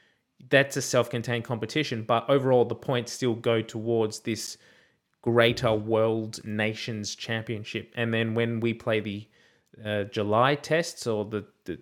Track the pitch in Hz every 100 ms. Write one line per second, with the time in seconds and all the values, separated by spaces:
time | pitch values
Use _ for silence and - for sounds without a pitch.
0 | _ _ _ _ 127 139 135 143 - 127
1 | 117 120 117 120 113 117 113 156 143 113
2 | 110 117 120 139 127 123 113 113 - 123
3 | 113 - 123 113 117 117 110 110 110 113
4 | 110 - 120 107 - - _ _ _ _
5 | _ _ 120 117 117 120 120 107 107 110
6 | 113 113 110 - 110 107 107 110 - 110
7 | 101 - - 113 110 107 107 110 - -
8 | 117 113 113 113 117 113 117 113 123 110
9 | 107 101 107 _ _ _ _ - 107 104
10 | 101 110 104 110 131 147 - 160 - -
11 | 120 107 107 107 98 _ - 82